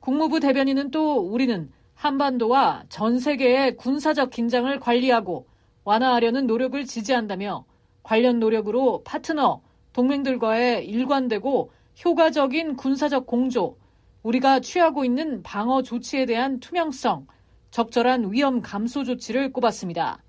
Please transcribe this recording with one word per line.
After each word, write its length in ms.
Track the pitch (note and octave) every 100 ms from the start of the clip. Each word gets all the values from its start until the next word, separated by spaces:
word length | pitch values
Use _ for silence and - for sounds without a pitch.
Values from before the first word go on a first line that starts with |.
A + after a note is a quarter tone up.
| -
국무부 320 | C#4 D#4 D#4
대변인은 500 | C#4+ C4+ C4+ C4+ C#4+
또 280 | D#4 D#4 C#4+
우리는 520 | F3+ A3+ C4 G#3 D3+ - _
한반도와 880 | _ D4 C#4 C#4+ B3+ A3 B3+ A3 D3 -
전 300 | - G#3+ B3
세계의 580 | C4 C#4 C4 B3+ C4+ B3
군사적 540 | A#3+ C#4+ D4+ D4+ C4
긴장을 500 | - A#3 B3 B3 C#4
관리하고 680 | B3+ A#3+ C4 A#3 F#3 E3+ - _ _ _
완화하려는 640 | - G#3+ B3+ A#3+ A#3 B3 C4
노력을 360 | A3 B3+ C4+
지지한다며 840 | C4+ - G#3 B3+ G#3+ F#3 G3+ E3 - _ _ _
관련 360 | - A3 B3 A#3+
노력으로 640 | A3 A3 G#3 A3+ C4 F#3
파트너, 560 | - D#4 - D#4 B3+ - _ _ _
동맹들과의 920 | - B3+ C#4 C4+ B3+ A3+ A3 B3 A#3 D#3
일관되고 880 | G#3+ B3+ C#4 B3+ G#3+ A#3+ C4 C#3+ _ _ _
효과적인 720 | F4 D#4 D#4+ C#4 C4+ C#4 E4 C4
군사적 500 | C4 C4+ D4 C4 C4
공조, 500 | A#3+ C4 B3 F3 - _ _ _ _
우리가 380 | A3 B3 C4+ C4+
취하고 440 | C4 F4+ E4 C#4+
있는 380 | C4 B3 D#4+ A#3
방어 400 | E3 G3+ A3 C4
조치에 420 | C4 A#3 - C#4
대한 340 | B3+ A3+ C4 C4
투명성, 680 | - F4 E4 C4 B3 E3 C#3+ _ _ _ _
적절한 600 | - A3+ - A#3+ B3+ G#3
위험 300 | G#3+ C#4+ B3+
감소 420 | - G3+ A3+ C4+
조치를 480 | B3+ B3+ - B3+ C4+
꼽았습니다. 680 | C4+ A#3+ G#3 F#3 E3 D3+ F2+